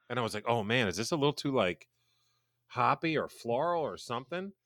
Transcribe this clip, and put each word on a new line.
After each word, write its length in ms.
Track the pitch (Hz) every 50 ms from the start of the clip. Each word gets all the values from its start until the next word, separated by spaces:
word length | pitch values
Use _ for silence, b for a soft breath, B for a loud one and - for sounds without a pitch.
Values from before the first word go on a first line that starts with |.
| _ -
And 100 | 120 123
I 20 | 120
was 120 | 110 101
like, 100 | 104 104
"Oh, 160 | 120 117 117 104
man, 240 | 101 117 127 120
is 100 | 101 85
this 140 | 87 117 -
a 60 | -
little 160 | 165 139 147 143
too, 180 | - - 147
like, 380 | 135 127 107 90 90 - - _ _ _ _ _ _ _ _ _ _ _ _ _ _ _ _ _
hoppy 480 | - 127 123 120 135 143 - 165 156 135
or 80 | 92 80
floral 540 | - - - 117 117 123 151 170 175 170 156
or 140 | 123 92
something?" 560 | - - - 123 117 131 - 170 175 185 196 196 _ _